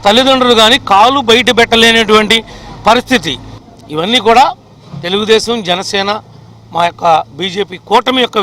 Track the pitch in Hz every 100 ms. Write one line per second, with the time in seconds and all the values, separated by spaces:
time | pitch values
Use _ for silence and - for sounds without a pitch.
0 | 202 220 262 262 254 226 220 269 - 196
1 | 233 277 226 233 233 226 233 226 226 226
2 | 214 214 208 226 214 - - - 208 240
3 | - 247 156 123 - - - - - 151
4 | 180 247 208 226 311 359 _ - - -
5 | 175 202 214 220 - 233 175 180 - 202
6 | 196 214 - - - - - 165 175 -
7 | 175 156 - 139 185 180 190 180 - 214
8 | 254 254 233 220